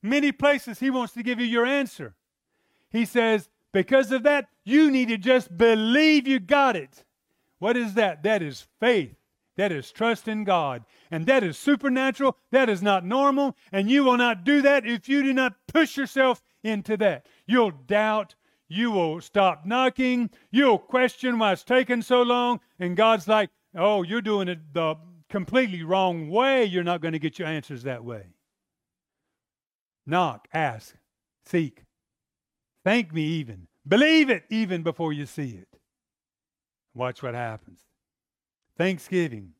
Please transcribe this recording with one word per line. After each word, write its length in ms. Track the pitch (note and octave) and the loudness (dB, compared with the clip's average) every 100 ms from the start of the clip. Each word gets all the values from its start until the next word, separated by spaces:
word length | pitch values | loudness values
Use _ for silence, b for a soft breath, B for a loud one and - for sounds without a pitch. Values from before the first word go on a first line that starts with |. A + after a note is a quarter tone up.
many 280 | G3 C#4 C#4+ | 0 0 0
places 480 | - C#4+ C#4+ - G#3+ | 2 2 2 -2 -4
he 100 | C4 | -2
wants 240 | C4 A#3+ | -2 -4
to 100 | - | -6
give 160 | A#3 A#3+ | -6 -4
you 60 | A#3+ | -2
your 200 | A#3 A#3+ | 0 0
answer. 500 | C#4 C4 - B2+ - _ _ _ _ _ _ _ | 0 -2 -8 -16 -16 _ _ _ _ _ _ _
He 160 | A3+ A#3 | -4 -2
says, 440 | A#3+ A3+ A3 - _ _ | 0 0 0 -4 _ _
because 400 | G3 F3+ C4+ A#3+ | -4 2 2 2
of 120 | C4 | 0
that, 260 | B3+ D4 - _ - | 0 0 -4 _ 0
you 260 | C4+ D#4 | 4 4
need 160 | C4+ A#3+ | 4 0
to 100 | A3+ | -2
just 400 | F#3 B3+ B3 E3+ | 2 2 2 2
believe 680 | A#3 A3+ A3 B3+ D#4 D4+ C4 | 4 4 2 4 4 4 2
you 120 | C4 | -2
got 360 | F3+ C#4+ C#4 G3 | 2 2 2 0
it. 300 | C3+ _ _ _ _ _ _ _ | -8 _ _ _ _ _ _ _
What 180 | F#3+ A#3+ | -2 -2
is 160 | A#3 | -2
that? 300 | G3 G#3 D3+ | 0 0 0
That 180 | E3 G#3+ | 0 0
is 260 | D#3 B2+ - _ | -2 -10 -18 _
faith. 360 | A3+ A3 C3 - _ _ _ - | 0 0 -2 -10 _ _ _ -4
That 160 | G3+ | -2
is 200 | D#3 B2+ | -2 -10
trust 360 | - A3+ A3+ - | -4 -2 -2 -6
in 160 | G#3+ | -8
God. 420 | G3+ F3+ D3 B2 A2 b b | -2 0 0 -6 -14 b b
And 160 | D#3+ E3 | -6 2
that 160 | C4+ | 2
is 140 | G3 D3 | 2 -4
supernatural. 800 | - C#4+ C#4 B3+ C4+ - C#4 - _ | 0 0 0 -2 -2 0 -2 -4 _
That 180 | B3+ B3+ | 0 2
is 140 | G3 | 0
not 220 | G3 G3 F3+ | 0 0 0
normal. 500 | B3 C#4 C4+ C#4 - b | 0 2 2 -2 -4 b
And 180 | G3 G3+ | -4 0
you 140 | C4+ | 2
will 140 | C4+ B3 | 4 2
not 260 | A#3+ A3 | 2 0
do 180 | F3 C#4+ | 2 4
that 240 | C#4 C#4+ A3 | 4 2 0
if 220 | A#3 - | -8 -2
you 160 | C#4 | 0
do 100 | C4+ | 0
not 220 | C4 B3+ - - | 0 -2 -4 -4
push 300 | D#4+ D#4+ - | 0 0 0
yourself 460 | C4+ - C4 A#3+ _ _ | -6 2 2 0 _ _
into 340 | G#3+ G#3+ G3 G#3+ | -6 -6 -4 0
that. 280 | G#3 C#3+ b b b | 0 0 b b b
You'll 240 | B3 A3 | 2 2
doubt. 640 | D3 B2+ G3+ G#3+ G#3+ G3 _ _ _ _ | -2 -4 0 0 -2 -6 _ _ _ _
You 240 | E3 A#3+ | -4 -2
will 280 | G3+ E3 D#3+ | 0 -2 -4
stop 460 | - G3+ F#3+ D3+ D#3+ | -4 2 2 0 -4
knocking. 640 | A#3+ C4 - B3+ B3 A#3 b b | 0 0 0 0 0 -2 b b
You'll 260 | A#3 C#4 G#3 | 2 4 2
question 640 | - B3+ B3+ - B3+ A#3 | 0 0 0 -2 -4 0
why 140 | A3 | 0
it's 100 | F#3 | -2
taken 400 | - B3+ C4 B3 | 0 0 2 -2
so 180 | - B3 | 0 2
long. 380 | A#3+ B3 A#3+ A#3+ _ _ | 2 2 0 -4 _ _
And 180 | F3+ F3 | -6 2
God's 320 | A3 A3 D#3+ | 4 2 2
like, 220 | G#3+ G3+ _ _ | 0 0 _ _
"Oh, 300 | F#3 F#3 G#3 | -2 0 0
you're 180 | F3 A3 | -2 -4
doing 260 | G#3+ G#3 F#3 | -2 -2 -2
it 260 | F3 D#3 | -6 -8
the 220 | D3+ E3 D#3+ E3 F3 _ | -4 -4 -4 -12 -20 _
completely 540 | G3+ F3+ A#3+ B3+ F3+ | -8 -2 0 0 -4
wrong 480 | D#3+ F#3+ F#3+ E3+ D3+ | -2 0 0 -2 -4
way. 360 | G3 C4 C4+ A3 | -2 0 0 0
You're 180 | F3+ | -2
not 180 | F3 F3 | -2 -4
gonna 160 | E3 D#3+ | -4 -4
get 220 | D3+ - | -6 -6
your 80 | D#3+ | -8
answers 360 | D#3 - C3 | -8 -10 -12
that 200 | B2+ B2 | -10 -10
way." 320 | A#2+ A2+ F#2 F2 _ _ _ _ _ _ _ _ _ _ _ _ _ _ _ _ - | -10 -14 -16 _ _ _ _ _ _ _ _ _ _ _ _ _ _ _ _ _ -4
Knock, 420 | E3 F3 G#2+ _ | -2 -2 -4 _
ask, 420 | D#3+ D3+ A2 - _ _ _ _ _ _ | -6 -4 -6 -16 _ _ _ _ _ _
seek. 400 | F3+ D#3 _ _ _ _ _ _ _ _ _ _ _ | -4 -4 _ _ _ _ _ _ _ _ _ _ _
Thank 280 | F#3 A3+ F#3 | 0 0 0
me 120 | D#3+ | -4
even. 460 | D3+ E3 C3 G2 F2 _ C#3 | -4 -4 -6 -14 -20 _ 0
Believe 420 | G3 D4 D#4+ C#4+ | 2 6 4 4
it 160 | G3+ _ | 0 _
even 340 | A3 A3 F3+ | -4 -2 -2
before 300 | E3 - E3 | -4 -4 -6
you 120 | D3+ C#3+ | -6 -10
see 260 | - C#3 | -10 -10
it. 280 | G2+ F2+ _ _ _ _ _ _ _ _ _ _ _ _ | -12 -20 _ _ _ _ _ _ _ _ _ _ _ _
Watch 300 | B2 B2 B2 | -8 -8 -6
what 100 | C3 | -10
happens. 520 | A#2+ A#2 A2 _ F2+ _ _ _ _ _ _ _ _ _ _ | -8 -10 -12 _ _ _ _ _ _ _ _ _ _ _ _
Thanksgiving. 800 | F3+ F#3 - F#3 E3 A2+ F#2+ _ | -4 -4 -6 -4 -4 -6 -18 _